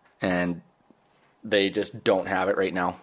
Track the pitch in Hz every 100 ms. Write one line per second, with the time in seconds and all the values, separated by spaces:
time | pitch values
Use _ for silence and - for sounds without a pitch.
0 | _ - 98 90 87 85 - _ _ _
1 | _ _ _ _ 110 104 98 98 98 113
2 | - 95 92 95 95 - 95 90 90 90